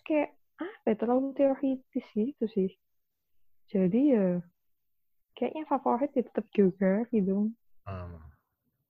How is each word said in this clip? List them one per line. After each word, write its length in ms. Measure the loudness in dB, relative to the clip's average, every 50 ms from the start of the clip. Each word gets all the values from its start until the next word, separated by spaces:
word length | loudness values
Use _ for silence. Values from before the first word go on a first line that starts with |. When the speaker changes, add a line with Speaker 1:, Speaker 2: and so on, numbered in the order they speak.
Speaker 1:
kayak, 320 | -4 -2 0 0 0 -2 -6 _ _ _ _ -12
apa 280 | -12 -12 -12 -4 _ -2
ya, 80 | -2 0
terlalu 280 | 0 0 0 0 0 -2 0
teoritis 680 | 2 2 2 2 0 -2 -2 -2 -4 -8 _ -8 -8 -8 -4 -4
gitu 280 | -2 -2 -2 -2 -4 -6 -2
sih. 240 | 0 0 -2 -2 -4 _ _ _ _ _ _ _ _ _ _ _ _ _ -20 -20 _ _ _ _
Jadi 480 | 0 0 2 2 4 4 4 4 4 4
ya, 240 | 2 2 0 -2 -4 -8 _ _ _ _ _ _ _ _ _ _ _ _ _ _ _ _ _ -6
kayaknya 240 | -6 -6 -6 -8 -4 -4
favorit 400 | -4 -2 0 0 0 0 -2 -2
ya 160 | -2 -4 -4
tetap 220 | -2 -4 -6 -6 -2
geografi 720 | 2 2 4 4 2 2 0 0 2 0 -2 0 0 0
dong. 320 | 0 0 0 0 -2 -2 -4 -8 _ _ -20 -18 -14
Speaker 2:
Hmm. 320 | -12 -10 -10 -10 -12 -14 -16 -18 -20 -20 _ _ _ _ _ _ _ _ _ _